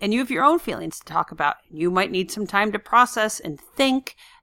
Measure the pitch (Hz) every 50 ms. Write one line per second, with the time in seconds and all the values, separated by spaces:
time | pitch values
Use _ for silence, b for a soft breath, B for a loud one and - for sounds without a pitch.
0 | - 202 214 240 240 247 262 - 254 285 330 339 - 240 151 - - 165 - -
1 | - - 160 165 165 - 165 160 151 139 - - _ _ - 156 165 175 180 196
2 | - - - 185 185 180 - 214 208 - - 196 208 214 202 208 - - - 233
3 | 247 240 - 233 214 220 - - - 165 147 139 - - - - 269 262 262 269
4 | 262 - - b b b b b